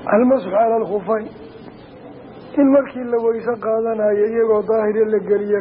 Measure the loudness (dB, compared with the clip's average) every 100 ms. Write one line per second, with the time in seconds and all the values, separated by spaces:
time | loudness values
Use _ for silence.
0 | 0 2 2 0 0 0 2 0 -2 -6
1 | -4 -6 -6 -16 -20 -20 -20 -20 -20 -20
2 | -20 -20 -20 -20 -6 2 4 4 2 -6
3 | -4 -2 0 -2 -4 -4 -2 -2 -2 0
4 | 0 2 0 2 2 2 0 0 0 0
5 | 0 0 0 -2 0 -2